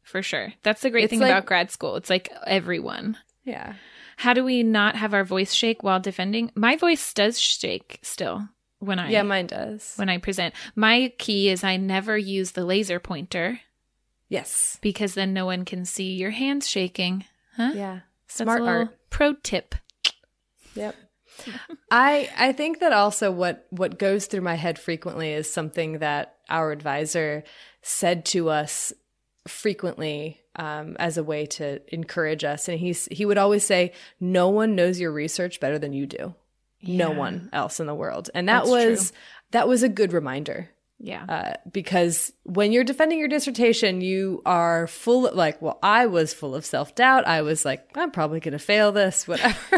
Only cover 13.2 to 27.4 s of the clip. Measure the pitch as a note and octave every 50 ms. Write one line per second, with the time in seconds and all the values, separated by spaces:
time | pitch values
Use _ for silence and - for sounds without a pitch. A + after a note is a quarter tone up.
13.2 | F#3 - - F3 E3+ G#3 B3 - - _ _ _ _ _ _ _ _ _ _ _
14.2 | _ _ F#3+ - G3 - - - - - - - - G#3 G3 - G#3 F#3+ F#3 G3
15.2 | F#3+ F#3+ F#3+ F#3+ F#3 F#3 F#3 F3+ F#3 - F#3+ F3+ F3+ - - - F#3+ F#3 F#3 F#3
16.2 | F#3 G#3 G#3+ A#3 C4 C#4 C#4+ C#4+ - - - G3 F#3 F3+ - - F3+ F3+ F#3 G3
17.2 | - - _ _ _ _ _ - A3+ C4 A3 G3+ G3+ F#3+ F#3 F#3 - _ _ _
18.2 | _ - - - A3+ A3+ A#3 A#3 A#3+ - - - A#3 A3+ - _ _ _ - -
19.2 | D4 D4 C#4+ - - - G3 - - _ - - - _ _ _ - - - _
20.2 | _ _ _ _ _ _ _ _ _ - - G#3 G#3 G#3 - - _ _ _ _
21.2 | _ _ - - - A#3 A#3+ B3+ - - D#4+ - _ _ A#3 A#3+ C4 C#4+ D4 C#4+
22.2 | B3+ - - - A#3+ C4+ C4+ C#4+ D4 D#4+ D#4 D#4 F4+ D#4+ A#3 G#3 G3+ G#3 G#3 -
23.2 | A3 G3 F#3 F3 F3+ F3 - - _ _ F#3 F3 F#3 - F3+ - G3+ G3 G3 G#3
24.2 | G3 - G#3+ F#3+ F3+ F3 E3 D#3 E3 E3+ E3 - - - E3 D#3+ - F3 E3 E3
25.2 | D#3+ D#3 D3+ D#3 D#3 - - F3 D#3 D#3 - F3 D#3+ D#3 D#3 D3+ D#3 D3 D3 C#3+
26.2 | - - _ _ _ - D#3+ E3 D#3+ D#3 D3+ D3 D3+ C#3+ C#3 D3 D#3 D#3 - E3
27.2 | D#3 D3+ D3 D3+